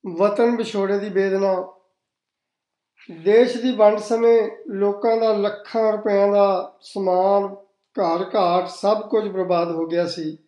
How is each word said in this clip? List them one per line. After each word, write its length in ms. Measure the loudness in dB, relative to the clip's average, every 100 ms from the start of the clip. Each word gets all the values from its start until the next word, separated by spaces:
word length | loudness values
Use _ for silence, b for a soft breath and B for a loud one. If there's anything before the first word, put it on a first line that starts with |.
| -10 0
ਵਤਨ 380 | 0 2 0 0
ਵਿਛੋੜੇ 420 | -4 -4 -2 -2
ਦੀ 100 | -2
ਬੇਦਨਾ। 640 | -2 0 0 0 -2 -6 _ _ _ _ _ _ _ _ _ _ _ _ _ -20
ਦੇਸ਼ 460 | -4 2 4 4 0
ਦੀ 160 | -4
ਵੰਡ 260 | 4 4 4
ਸਮੇਂ 500 | -4 0 4 4 0 -8 -12
ਲੋਕਾਂ 480 | -2 -2 0 -2 0
ਦਾ 160 | 0
ਲੱਖਾਂ 600 | 0 -2 -6 -6 -2 0
ਰੁਪਇਆਂ 360 | 0 0 2 2
ਦਾ 500 | 4 2 2 -6 _
ਸਮਾਨ, 760 | -14 -4 0 2 4 2 0 -10 -20 _ _ -4
ਘਰ 320 | -2 -2 -2
ਘਾਟ 340 | 0 2 2 -2
ਸਭ 400 | -4 -2 -2 -2
ਕੁਝ 200 | -2 -2
ਬਰਬਾਦ 420 | -6 0 0 0
ਹੋ 160 | -4 -4
ਗਿਆ 200 | -2 -4
ਸੀ। 320 | -6 -10 -12